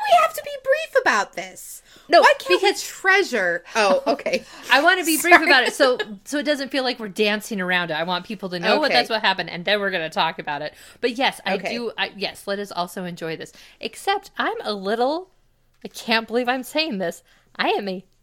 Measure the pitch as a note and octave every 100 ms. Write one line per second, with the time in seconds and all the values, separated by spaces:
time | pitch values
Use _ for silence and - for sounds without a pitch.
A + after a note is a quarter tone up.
0 | G#5+ F5 D#5+ D#5 C#5+ C#5+ C5 D5 D#5+ B4+
1 | G4+ A3+ G3 - F#3 - - - _ -
2 | - E4 B4 C#5 - F4+ G4+ - - -
3 | F#4+ G4 E4 A3+ F3+ E3+ - A3+ G3+ F#3
4 | - - - E3+ - - - B3+ D#4+ F#4
5 | E4 D#4 E4+ F4 E4 C4+ A#3 - C4+ B3
6 | - G3+ - D4 C#4 C#4+ C4+ C#4+ B3+ B3
7 | G#3+ F3+ G#3+ G#3 - G#3 F3+ F3+ F3 D#3
8 | E3+ F3+ F3+ G3+ F#3+ F3 G#3 D4 D4+ A3+
9 | A#3+ A3 G3+ F#3+ E3+ E3+ F3 G#3 G3 F#3
10 | D#3+ G3+ E3 F3 D#3+ D3 D3+ - - -
11 | B3 A#3 B3 - G3 G3 F3+ A#3 A#3 -
12 | F#3+ G3 F#3+ - - G3+ G3+ - F3+ -
13 | F3+ E3+ E3 D#3+ - - - _ - -
14 | - G4 - - C#4 A4+ A3 G#3 F#3+ A3+
15 | B3 D#4+ F#4 _ _ _ _ _ G3+ -
16 | - A3+ A3+ A3+ A#3+ C4 B3 D#4 D#4+ G3+
17 | F3 F3 _ _ _ - A3+ - G3+ F#3
18 | - _